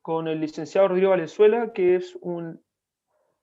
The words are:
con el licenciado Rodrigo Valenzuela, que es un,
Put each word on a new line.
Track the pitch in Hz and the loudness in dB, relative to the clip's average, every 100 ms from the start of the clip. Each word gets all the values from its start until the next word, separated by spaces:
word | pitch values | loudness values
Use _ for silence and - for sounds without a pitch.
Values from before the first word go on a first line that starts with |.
con | - 160 160 | -6 -4 -4
el | 160 | -4
licenciado | 156 160 151 190 196 | -6 -8 -4 2 2
Rodrigo | 185 190 | 2 2
Valenzuela, | 185 160 - 214 233 226 | 2 -2 4 4 4 -2
que | 214 180 180 | 0 2 2
es | 180 - | -2 -12
un, | 180 170 165 - _ _ _ _ _ _ _ _ | -10 -10 -10 -14 _ _ _ _ _ _ _ _